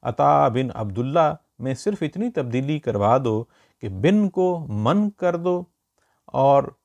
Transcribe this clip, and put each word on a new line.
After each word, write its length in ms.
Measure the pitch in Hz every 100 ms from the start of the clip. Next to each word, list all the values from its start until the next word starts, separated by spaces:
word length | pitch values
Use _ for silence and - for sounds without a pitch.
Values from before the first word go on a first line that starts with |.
"अता 460 | 127 117 147 147 143
बिन 200 | 117 131
अब्दुल्ला" 680 | 117 107 95 123 160 156 156 _ _
में 140 | 127 131
सिर्फ 280 | - 202
इतनी 260 | 156 175 240
तब्दीली 500 | 233 127 123 135 151
करवा 380 | 131 110 101 131
दो 320 | 127 107 117 _ _ _
कि 80 | 110
बिन 380 | 92 131 208 202
को 320 | 190 185 175
मन 520 | 151 104 107 185 208 202
कर 180 | 180 170
दो 320 | 175 180 175 _ _ _ _ _ -
और 420 | 131 135 139 135 -